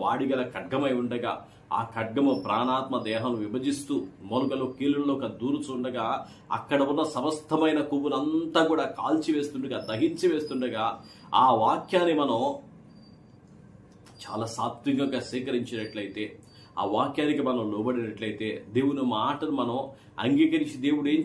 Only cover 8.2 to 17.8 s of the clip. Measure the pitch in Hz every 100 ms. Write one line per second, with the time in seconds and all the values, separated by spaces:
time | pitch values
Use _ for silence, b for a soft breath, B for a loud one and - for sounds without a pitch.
8.2 | 151 160 165 170 160 160 123 - 123 156
9.2 | 156 151 147 135 139 110 104 110 160 165
10.2 | 185 156 151 135 123 110 110 98 B B
11.2 | B 104 127 117 113 160 - 185 170 151
12.2 | 139 113 135 139 - - - - - -
13.2 | - - - - - - - - - -
14.2 | - 107 110 - 117 - 143 139 139 127
15.2 | - 127 131 123 - 117 107 107 98 104
16.2 | 107 - B B B - 98 107 139 139
17.2 | 147 147 127 123 107 104